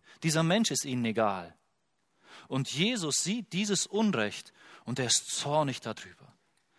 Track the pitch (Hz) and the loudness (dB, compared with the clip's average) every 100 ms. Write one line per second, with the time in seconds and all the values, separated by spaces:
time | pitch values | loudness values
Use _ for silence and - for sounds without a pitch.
0 | - - 160 156 165 196 226 139 143 127 | -20 -4 0 2 4 4 2 0 -2 0
1 | 117 107 107 95 85 - _ _ _ _ | 0 2 2 0 -6 -16 _ _ _ _
2 | _ _ _ - - 131 139 131 202 247 | _ _ _ -20 -6 -4 -2 0 0 0
3 | 160 131 170 233 196 170 208 190 - 202 | 0 0 0 -4 -4 -4 0 0 0 2
4 | 220 135 104 - - - - - - 123 | 2 2 -2 -4 -14 -20 -20 -16 -8 -4
5 | 123 - - - 143 151 147 120 120 107 | 0 0 0 -4 0 2 2 -2 -8 -8
6 | - - - _ _ _ _ | -12 -20 -20 _ _ _ _